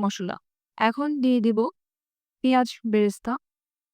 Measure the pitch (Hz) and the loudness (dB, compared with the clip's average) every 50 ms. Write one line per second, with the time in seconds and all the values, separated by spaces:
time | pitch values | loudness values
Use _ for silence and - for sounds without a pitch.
0 | 208 202 - - 180 175 - - _ _ _ _ _ _ _ - 220 226 226 269 | -4 -4 -4 -4 -8 -8 -8 -10 _ _ _ _ _ _ _ -2 0 0 0 -2
1 | 294 302 302 285 254 254 247 240 208 226 214 220 233 320 - _ _ _ _ _ | -4 -4 -2 0 2 2 2 2 2 2 0 0 -2 -4 -6 _ _ _ _ _
2 | _ _ _ _ _ _ _ _ - 254 254 254 247 233 - - - 226 208 214 | _ _ _ _ _ _ _ _ 0 2 2 2 2 0 -4 -8 -4 0 2 2
3 | 208 208 - - - 226 254 - _ _ _ _ _ _ _ _ _ _ | 2 2 0 -4 -8 -8 -8 -8 _ _ _ _ _ _ _ _ _ _